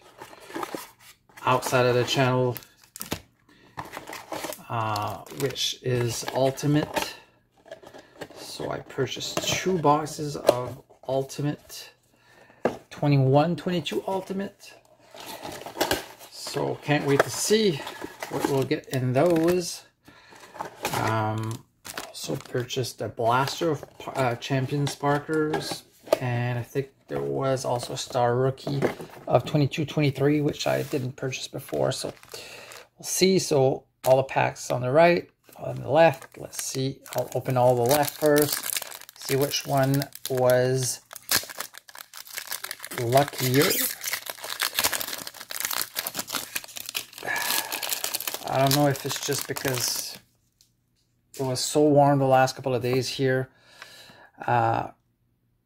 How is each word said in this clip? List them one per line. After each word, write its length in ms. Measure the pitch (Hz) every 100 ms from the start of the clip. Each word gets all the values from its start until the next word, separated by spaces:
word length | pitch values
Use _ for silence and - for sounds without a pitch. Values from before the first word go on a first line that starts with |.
| - - - - - - - - - - - - _ - -
outside 400 | 127 - 131 123
of 80 |
the 120 | 123 120
channel, 520 | - 127 127 123 120 - _ _ - - - - _ _ _ _ - - - - - - - - - -
uh, 500 | 117 110 104 107 90 - 147
which 360 | 139 - - -
is 420 | 127 123 120 117 -
Ultimate. 800 | 127 135 135 147 147 - - - - - _ _ _ - - - - - - - -
So 360 | - - -
I 80 | -
purchased 680 | - - 127 - - - -
two 300 | - 180 185
boxes 600 | 143 151 147 - 147 156
of 440 | - 123 123 131 - _ -
Ultimate, 840 | 135 135 - 143 - - - - _ _ _ _ - - - - - -
twenty-one 680 | - 147 139 131 143 160 170
twenty-two 480 | 185 180 - 208 -
Ultimate. 640 | 190 190 190 196 - - - _ _ _ - - - - - - - - - - - -
So 480 | - - 143 139 127
can't 240 | - 147 139
wait 140 | 139
to 100 | -
see 500 | - - 214 208 139 - - - - -
what 180 | 139 -
we'll 140 | 135
get 240 | 127 147 -
in 260 | 131 127
those. 720 | 123 170 165 165 180 170 - - _ - - - - - - - - - 117
Um, 640 | 110 110 107 110 110 110 - _ - - -
also 280 | - - 143
purchased 640 | - 127 117 - 117 -
a 60 | 110
blaster 640 | - 113 123 135 - 170
of, 120 | 143 - - - -
uh, 200 | 127 117
Champion 500 | - 135 131 147 139
Sparkers, 1000 | - 143 147 143 156 151 156 147 - - _ - -
and 400 | 127 120 120 123
I 20 |
think 280 | - 143 135 _ -
there 140 | 143
was 440 | 139 139 135 131 135
also 280 | 120 -
a 40 | 135
Star 380 | - 127 120 120
Rookie 440 | 131 131 - 139 - - - - -
of 180 | 135 -
twenty-two 400 | 151 139 - 143
twenty-three, 560 | - 143 139 139 151
which 260 | 147 - 143
I 160 | 135
didn't 300 | 131 147 127
purchase 340 | - 131 127 -
before, 440 | 139 - 147 131
so 220 | 131 - - - - - - - - - -
we'll 60 | -
see. 340 | - 185 185
So 460 | - 147 131 - - _ -
all 120 | 131
the 60 |
packs 460 | 131 139 127 135 -
on 120 | 127
the 100 | 127
right, 360 | 147 170 175 - _ _ -
on 200 | - 131
the 120 | 117
left. 480 | 143 165 - - -
Let's 240 | - -
see. 380 | - 135 135 139 - -
I'll 140 | 123
open 240 | 127 139 131
all 180 | 123 123
the 60 |
left 380 | 120 147 143 -
first. 400 | 151 147 147 - - - - - - - -
See 100 | 135
which 280 | 143 - 143
one 380 | 143 135 139 - - -
was 720 | 127 127 127 127 131 123 - - - - - - - - - - - - - - - - - - - - -
luckier. 640 | 117 131 143 - 127 131 170 - - - - - - - - - - - - - - - - - - - - - - - - - - - - - - - - - - - - - - - - - - - - - - - -
I 140 | 131
don't 160 | 135 143
know 120 | 147
if 160 | 131 139
it's 200 | - -
just 220 | 135 -
because 600 | 135 139 123 - - - - _ _ _ _ _ _ _ _ _ _ _ -
it 40 |
was 180 | 135 123
so 200 | - 151
warm 380 | 151 143 143 143
the 60 | 135
last 320 | 131 131 -
couple 180 | 131 123
of 80 |
days 240 | 123 131 120
here. 420 | - 131 131 131 _ _ - - - - - - - -
Uh, 440 | 120 113 117 - - _ _ _ _ _ _